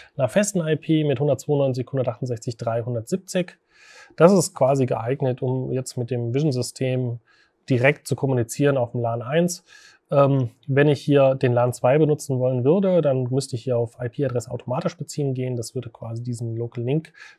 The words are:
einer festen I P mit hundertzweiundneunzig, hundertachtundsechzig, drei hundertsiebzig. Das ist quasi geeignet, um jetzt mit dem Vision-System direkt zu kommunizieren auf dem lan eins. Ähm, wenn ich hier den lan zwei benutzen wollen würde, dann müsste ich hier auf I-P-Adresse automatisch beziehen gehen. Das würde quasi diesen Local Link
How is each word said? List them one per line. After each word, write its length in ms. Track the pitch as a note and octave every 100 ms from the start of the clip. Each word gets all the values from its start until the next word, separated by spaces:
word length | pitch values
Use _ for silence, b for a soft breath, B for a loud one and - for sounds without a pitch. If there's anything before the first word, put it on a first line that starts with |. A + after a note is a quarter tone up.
| B -
einer 120 | B2+
festen 320 | G3 G#3 F3+
I 160 | D#3 D3+
P 280 | - D#3
mit 140 | D3 C3
hundertzweiundneunzig, 720 | D3+ B2+ - C#3+ C3+ B2+ B2
hundertachtundsechzig, 680 | C3+ B2 A#2 B2 A2+ - -
drei 240 | A2+ A#2
hundertsiebzig. 760 | A2+ A#2+ A2 F#3+ - F#3 F3 - B B B B B -
Das 140 | E3+
ist 240 | G3 -
quasi 300 | - C3 C#3
geeignet, 560 | B2+ B2 A#2 C#3 C3 C3+
um 320 | C3 C3 C3
jetzt 240 | B2+ B2+ B2
mit 140 | A#2
dem 240 | B2 A#2
Vision-System 840 | C3 D#3 B2+ A#2 - C3 B2+ B2 A#2+ b b b _ -
direkt 360 | B2 C3 - -
zu 80 |
kommunizieren 600 | C3+ C3+ B2+ A#2 - C#3+ C3+
auf 160 | A#2+
dem 80 | B2
lan 220 | A#2 A#2
eins. 420 | A#2+ D#3+ F3+ - B B B B _
Ähm, 420 | C#3+ C#3 C#3 A#2+ - -
wenn 180 | C3+ D3+
ich 140 | C#3+
hier 340 | - C#3 C3+
den 180 | C3+ B2+
lan 200 | A#2+ B2
zwei 260 | - B2 D3+
benutzen 400 | D3+ D3+ - B2+
wollen 260 | B2+ B2+
würde, 380 | B2+ F#3+ F#3+ F3+
dann 220 | D3 C3
müsste 320 | B2 C3 - A#2
ich 80 |
hier 120 | C3 A#2+
auf 220 | A#2 -
I-P-Adresse 520 | B2 - C3+ A#2+ -
automatisch 440 | A#2+ - C3 - -
beziehen 380 | C#3 - C#3
gehen. 220 | B2+ B2+ A#2+
Das 180 | -
würde 160 | C3 A#2
quasi 320 | - A#2 A2+
diesen 340 | B2 A#2 A#2 A2+
Local 280 | A#2+ A#2+
Link 280 | A#2+ D#3 D#3+ B B